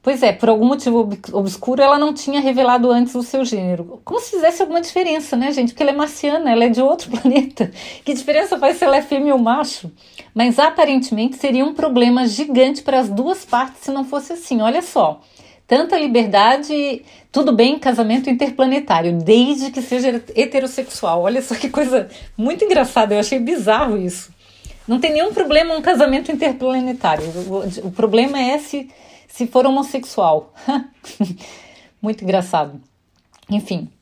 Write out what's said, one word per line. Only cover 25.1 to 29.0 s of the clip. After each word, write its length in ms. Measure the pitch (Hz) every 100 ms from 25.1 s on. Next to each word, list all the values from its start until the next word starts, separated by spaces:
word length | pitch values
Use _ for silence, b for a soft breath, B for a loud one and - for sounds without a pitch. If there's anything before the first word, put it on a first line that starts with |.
nenhum 180 | 302 359
problema 420 | 427 330 302 330
um 60 | 320
casamento 500 | 349 359 285 269 -
interplanetário. 960 | 311 320 254 254 254 254 254 185 156
O, 300 | 156 165 180
o, 340 | 196 196 180 190
o 20 |
problema 480 | 180 226 214 262 277
é 200 | 254 294
se, 320 | 294 285 269 B